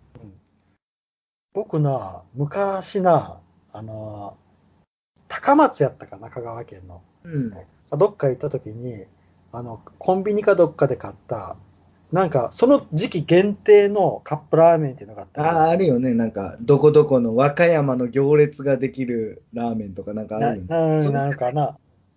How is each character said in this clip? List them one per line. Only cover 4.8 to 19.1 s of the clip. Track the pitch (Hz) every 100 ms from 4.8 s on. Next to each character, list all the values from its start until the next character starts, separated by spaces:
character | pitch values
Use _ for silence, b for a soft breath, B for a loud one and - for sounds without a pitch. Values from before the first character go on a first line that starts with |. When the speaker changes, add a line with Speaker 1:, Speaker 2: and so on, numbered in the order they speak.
| _ _ _ _ -
Speaker 1:
高 | - - 285
松 | 302 -
や | 135
っ | -
た | -
か | 95
な、 | 113
香 | -
川 | 117 117
県 | 117 98 90
の。 | 90 _ _
Speaker 2:
う | 175 156
ん。 | 120 95 - _ - 147
Speaker 1:
ど | 202
っ | 208
か | 139
行 |
っ | 127
た | 151
時 | 135 -
に、 | 110 123 110 92 _ _ _ _
あ | 120
の、 | 120 110 - -
コ | - 185
ン |
ビ | 196
ニ | 208
か | 208
ど | 185 170
っ |
か | - 139
で | 123
買 | 104
っ | - -
た、 | 113 95 - - _ _ _ -
な | 165 185
ん |
か、 | 135 113
そ | - 240
の | 285 -
時 | 156 226
期 | 180
限 | 147 170 202 202
定 | - 208 202
の | 208 175 107
カ | - 147
ッ | -
プ | 156
ラ | 165 165
ー |
メ | 147
ン |
っ | 127
て |
い | 101
う |
の | 104
が |
あ |
っ | 95
た | -
の。 | 156
Speaker 2:
あ | 165 160
あ、 |
あ | 175
る | 185
よ | 123
ね。 | 127
な | 117 113
ん |
か、 | 104 95 -
ど | 117 143
こ | 151
ど | 151 147
こ | 131
の | 117
和 | 113 143
歌 | 147 170
山 | 165 139 127
の | 123
行 | 127 139 151
列 | 147 147
が | 139 131
で | 131
き | 131
る | 123